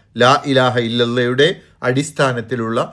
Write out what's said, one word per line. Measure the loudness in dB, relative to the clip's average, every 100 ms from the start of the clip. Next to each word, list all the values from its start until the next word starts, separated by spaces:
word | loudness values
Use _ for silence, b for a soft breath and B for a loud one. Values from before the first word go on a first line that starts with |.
| B 0
ലാ | 2 2 2
ഇലാഹ | 2 2 0
ഇല്ലല്ലയുടെ | -2 -2 0 0 -2 2 0 0 b b
അടിസ്ഥാനത്തിലുള്ള | -4 -2 -4 -2 -2 -2 -6 -6 -4 -4 -4